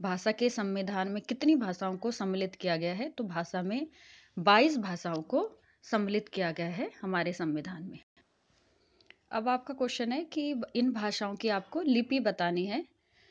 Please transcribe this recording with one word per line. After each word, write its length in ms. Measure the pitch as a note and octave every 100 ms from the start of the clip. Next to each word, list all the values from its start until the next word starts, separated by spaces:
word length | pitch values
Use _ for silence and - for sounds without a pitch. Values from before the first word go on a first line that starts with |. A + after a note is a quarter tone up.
भाषा 320 | F#3 F#3 A3
के 180 | A3 A#3+
संविधान 580 | A#3 G3 G3 F#3+ G3 F#3+
में 140 | G3+
कितनी 340 | - A#3+ D4+ D4+
भाषाओं 400 | G3+ F3+ F#3+ F#3+
को 140 | A#3
सम्मिलित 440 | A#3 F#3+ F#3+ F#3+
किया 220 | - F3+ E3
गया 180 | E3+
है? 140 | F#3+ D4
तो 160 | -
भाषा 380 | G#3+ E3+ E3+ F#3
में 240 | F3+ A#3+ D#4+ - - - - -
बाईस 400 | F3 G#3 D#4 C#4+
भाषाओं 440 | G3 F3 F3 D#3+
को 360 | D#3+ C#4+ G#4+ - _ _
सम्मिलित 460 | - A3 G3+ G#3 G#3
किया 240 | G3 E3+
गया 160 | D#3 E3+
है 220 | F3+ F#4 -
हमारे 300 | F#3+ F3+ E3+
संविधान 520 | F3 D#3+ D3+ E3 F3
में। 140 | F#3 - - _ _ _ _ _ _ _ _ _ - - _
अब 180 | A3+ A3+
आपका 260 | B3 B3+
क्वेश्चन 380 | C4 B3 - A#3
है 120 | C4
कि 300 | E4 D#4 D4 C4 G#3+ A#3+
इन 160 | B3+
भाषाओं 440 | A3 G#3 G3+ G3+ G3+
की 120 | A3+
आपको 340 | G3 F#3+ D#4
लिपि 380 | D#4+ B3 A#3+ C4+
बतानी 460 | G#3+ - F3 F3 G3
है। 200 | A#3+ F4+ _ _ _ _